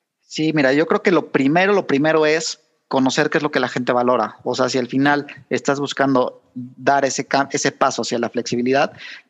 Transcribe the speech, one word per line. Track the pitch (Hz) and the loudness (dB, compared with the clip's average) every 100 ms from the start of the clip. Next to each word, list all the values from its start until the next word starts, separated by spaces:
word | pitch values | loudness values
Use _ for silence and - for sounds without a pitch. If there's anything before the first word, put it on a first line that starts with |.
| _ _ | _ _
Sí, | _ - 156 | _ -4 -2
mira, | 156 131 | 2 2
yo | 143 165 | 4 2
creo | 202 | 2
que | - | 2
lo | 165 - | 2 2
primero, | 151 135 165 190 | 0 2 2 4
lo | 202 147 | 2 2
primero | 139 151 160 151 | 0 2 4 4
es | 156 160 - _ _ - | 2 -2 -10 _ _ -4
conocer | 135 131 131 151 | 0 0 2 0
qué | 165 | 0
es | |
lo | 147 | -2
que | 147 | -2
la | 127 | -2
gente | - 123 | -4 -2
valora. | 123 123 123 107 - | 0 2 2 0 -6
O | - | -6
sea, | 123 127 | -2 -2
si | 131 | -2
al | 120 | -2
final | 131 139 147 139 - - | 0 2 0 -2 -12 -6
estás | 123 - 139 | -4 -2 -2
buscando | 139 - 139 131 123 - _ | -2 -2 0 2 0 -4 _
dar | - 123 131 131 139 | -16 -16 -6 0 2
ese | 135 127 135 | 0 -2 -2
ca-, | 139 139 | -2 0
ese | - 139 | -2 -4
paso | - 139 123 | 0 -2 -2
hacia | 113 117 | -4 -4
la | 117 | -4
flexibilidad, | - 117 120 123 135 156 - - - _ | -6 -4 -2 0 0 0 -4 -20 -20 _